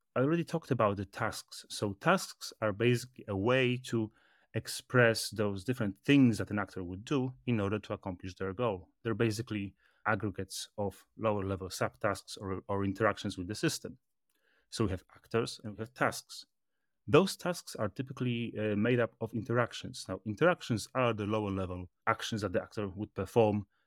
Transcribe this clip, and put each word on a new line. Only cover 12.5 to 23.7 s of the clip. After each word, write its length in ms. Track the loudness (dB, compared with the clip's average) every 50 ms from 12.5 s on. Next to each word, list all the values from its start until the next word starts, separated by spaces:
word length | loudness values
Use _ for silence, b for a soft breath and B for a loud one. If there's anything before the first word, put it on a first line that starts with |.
| -6 -6 -4 -4
or 160 | -4 -2 0
interactions 520 | 0 0 2 2 2 2 0 -4 -6 -4 -4
with 100 | -6 -6
the 80 | -6
system. 420 | -2 -2 -2 -2 -2 -8 -10 -14 -14 _ _ _ _ _ _ _ _ _ _ _ _ _ _
So 140 | -2 -2 0
we 60 | 0
have 120 | 0 -4 -8 _ -20
actors 460 | -20 _ -2 -2 0 0 -2 -6 -10 -12
and 140 | -12 -10 -10
we 40 | -10
have 100 | -10 -2
tasks. 520 | 0 0 0 0 -2 -10 -14 -16 -18 -18 _ _ _ _ _ _ _ _ _ _ _ -2 6
Those 280 | 6 8 8 6 0
tasks 400 | -4 -4 -4 -4 -4 -6 -12 -8
are 140 | -4 -4 -4
typically, 600 | -4 -6 -10 -8 -6 -4 -2 -2 -2 -2 -4 -4 -4 -2
uh, 180 | -2 0 0
made 240 | 2 2 4 4 4
up 140 | 2 0 -2 -6
of 100 | -8 -6 -4
interactions. 720 | -6 -4 0 2 2 2 0 -2 -8 -12 -10 -12 -12 -8 -8
Now, 120 | -8 -6 -4
interactions 600 | -6 -2 2 4 4 4 2 0 -2 -2 -2 -2 -2 -2
are 180 | 0 0 2 0
the 140 | 0 -2 -2
lower 240 | 0 0 0 0
level 360 | -2 -2 -2 -4 -6 -8 -10 -12 _ _ 0 0
actions 340 | 0 0 0 -6 -4 -2
that 100 | -2 0
the 120 | 0 -2 -4
actor 240 | -4 -6 -6 -6 -6
would 260 | -4 -6 -8 -8 -6
perform 540 | -6 -6 0 4 6 6 6 6 2 -2 -4